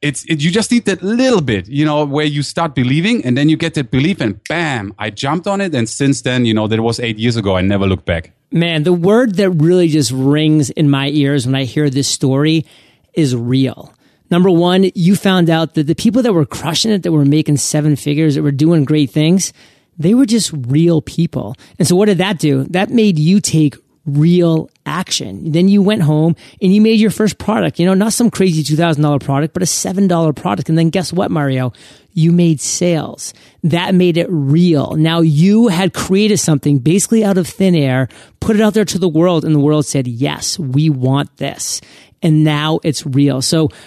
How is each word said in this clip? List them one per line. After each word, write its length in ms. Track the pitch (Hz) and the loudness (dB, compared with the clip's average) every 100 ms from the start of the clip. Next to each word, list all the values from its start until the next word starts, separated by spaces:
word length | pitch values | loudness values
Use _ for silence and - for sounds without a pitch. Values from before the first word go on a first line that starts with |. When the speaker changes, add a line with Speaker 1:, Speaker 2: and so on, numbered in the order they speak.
Speaker 1:
it's, 240 | 147 - - | -6 -6 -6
it, 140 | 160 | -4
you 120 | 160 | -2
just 180 | 214 - | -2 0
need 140 | 240 | 0
that 180 | 202 185 | 0 -4
little 380 | 185 233 262 254 | -2 0 2 0
bit, 260 | 131 101 92 | 0 -4 -4
you 180 | 143 | -4
know, 200 | 156 151 | -2 0
where 200 | 147 139 | -2 -2
you 200 | 151 147 | -2 -4
start 320 | 135 - 170 135 | -6 -6 -4 -2
believing, 480 | 123 147 202 233 | 0 0 0 -2
and 120 | 127 123 | -2 0
then 120 | 151 | 2
you 80 | 156 | 0
get 180 | 165 | -2
that 160 | 156 135 | -4 -4
belief 300 | 131 156 196 | -2 -2 -2
and 200 | 120 104 | -4 -6
bam, 500 | - 156 160 123 98 101 | -6 -4 -4 -4 -8 -8
I 100 | 107 | -10
jumped 380 | 104 139 160 202 | -6 -4 -4 -4
on 120 | 196 | -4
it. 140 | 196 | -2
And 140 | 135 113 | -4 -4
since 340 | - 139 131 | -2 -2 0
then, 220 | 131 127 | -2 0
you 100 | 120 | 0
know, 140 | 107 107 | 0 0
that 120 | 110 | -2
was 200 | 113 113 | -2 -2
eight 180 | 120 107 | -6 -4
years 180 | 117 117 | -2 -2
ago. 200 | 98 92 | 0 0
I 60 | |
never 260 | 95 101 98 | 0 0 0
looked 160 | 92 | -2
back. 260 | - 85 - _ _ | -2 -6 -8 _ _
Speaker 2:
Man, 320 | 170 170 160 | -2 0 0
the 80 | 151 | 0
word 420 | 180 170 220 254 | 0 2 2 2
that 160 | 180 190 | 0 0
really 380 | 170 160 180 170 | 2 2 4 2
just 240 | 151 120 | 2 0
rings 580 | 131 135 151 156 156 131 | 0 0 2 2 2 0
in 180 | - 147 | 0 0
my 180 | 139 139 | 0 0
ears 360 | 147 139 143 | 0 0 0
when 120 | 120 135 | -2 -2
I 80 | |
hear 260 | 131 151 147 | -2 -2 -2
this 160 | 131 135 | 0 -2
story 580 | - 139 135 151 160 - _ _ _ _ | -2 0 0 0 0 -4 _ _ _ _
is 200 | - 143 | -2 -2
real. 580 | 123 120 131 127 - - _ _ _ _ | -2 -2 0 0 -4 -16 _ _ _ _
Number 200 | 175 190 | 2 4
one, 400 | 165 175 185 190 | 4 2 2 2
you 220 | 196 170 202 | 2 0 2
found 340 | 202 185 165 | 2 2 2
out 240 | 160 165 | 2 0
that 140 | - 147 | -2 -2
the 60 | |
people 280 | 160 233 220 | 0 0 0
that 100 | 240 | 0
were 140 | 175 147 | 0 -2
crushing 460 | - 147 156 226 | -4 -6 -2 0
it, 100 | 208 | 0
that 100 | 170 | 0
were 120 | 160 | 2
making 320 | 139 151 151 143 | 2 2 0 -2
seven 400 | - 151 151 143 | -2 -2 0 -2
figures, 400 | 147 147 160 143 | -2 0 0 0
that 60 | |
were 100 | 147 | 0
doing 320 | 135 156 170 | 0 2 2
great 260 | 135 151 143 | 2 0 0
things, 420 | 151 156 185 - - _ _ _ - | 0 2 2 -2 -10 _ _ _ -4
they 160 | 156 | 0
were 120 | 247 254 | 2 2
just 260 | 226 - | 0 -2
real 480 | 156 120 143 170 160 | -6 -2 2 2 2
people. 560 | - - 165 135 104 131 - - | -2 -4 -4 -4 -8 -12 -14 -2
And 80 | 165 | 0
so 80 | 175 | 2
what 100 | 214 | 2
did 120 | 180 | 2
that 200 | 190 185 | -2 -2
do? 260 | 156 135 | 0 0
That 260 | 135 180 202 | -2 -4 0
made 280 | 247 214 156 | 2 2 2
you 220 | 151 196 | 2 2
take 360 | - 156 147 - _ _ | 2 0 0 -2 _ _
real 680 | - 143 160 175 170 160 - _ | -4 0 4 4 2 0 -4 _
action. 640 | - 156 185 - 98 95 - | -10 -8 -6 -8 -8 -10 -4
Then 180 | 156 190 | 2 4
you 140 | 202 | 4
went 200 | 190 214 | 2 2
home 340 | 151 151 160 - - - | 0 2 0 -2 -8 -4
and 100 | 190 | 2
you 80 | 208 | 4
made 200 | 220 226 | 4 4
your 100 | 220 | 2
first 280 | - 220 - | 0 -2 -2
product, 420 | - 220 165 - | -4 -2 -2 0
you 60 | 175 | 0
know, 80 | |
not 180 | 190 214 | 2 0
some 180 | - 240 | 0 0
crazy 320 | - 190 156 | 2 0 0
two 140 | 139 151 | -2 0
thousand 260 | 170 147 | 0 2
dollar 160 | 151 143 | 0 0
product, 340 | - 139 151 | 0 -2 -2
but 120 | - | -4
a 20 | 175 | -4
seven 400 | - 190 185 196 | -4 -4 0 0
dollar 260 | 170 160 | 2 0
product. 360 | 143 - - 143 | -2 -4 -4 -2
And 100 | 160 | 0
then 120 | 165 | 2
guess 220 | 190 170 | 0 -2
what, 180 | 170 202 | -4 -2
Mario? 420 | 165 143 131 127 - - - _ | -2 -2 -2 -4 -8 -18 -20 _
You 180 | 170 165 | 0 2
made 300 | 175 170 151 | 4 2 0
sales. 720 | - - 180 160 - - - - - _ | -4 -4 -2 -2 -4 -12 -16 -18 -20 _
That 320 | 165 165 190 185 | -2 -2 2 2
made 200 | 180 165 | 4 2
it 120 | 170 | 0
real. 640 | 165 139 160 180 147 131 | -2 2 2 4 2 0
Now 260 | 156 160 170 | 0 0 2
you 460 | 165 147 185 220 233 | 2 4 4 4 2
had 240 | 170 190 | 2 -2
created 460 | - - 190 214 196 | -4 -2 0 2 0
something 400 | - 143 151 143 | 0 0 0 0
basically 460 | 127 190 - 226 | 0 0 0 0
out 120 | 208 190 | 2 0
of 120 | 180 | -2
thin 260 | - 190 | -2 0
air, 340 | 170 135 127 131 - - _ | 2 2 0 -2 -8 -20 _
put 160 | - | -2
it 80 | 214 | 0
out 120 | 214 | 2
there 100 | 208 | 0
to 140 | 196 185 | -2 -2
the 100 | 180 | -2
world, 360 | 156 180 165 | 2 2 0
and 100 | 160 | 0
the 60 | 151 | 2
world 260 | 143 151 143 | 2 0 0
said, 200 | 143 123 | -4 -4
"Yes, 500 | 117 147 151 - - | -4 -4 -4 -8 -6
we 320 | 139 135 160 | -2 0 0
want 480 | 135 127 139 - - | 0 0 0 -4 -8
this." 420 | 139 - - - - - - _ | -10 -10 -10 -10 -12 -20 -20 _
And 200 | 170 156 | 0 2
now 380 | 156 147 156 160 | 2 0 -2 -2
it's 220 | 165 - | -4 -6
real. 380 | 147 131 143 131 | -4 0 0 0
So 260 | - 160 156 - | -2 0 -2 -4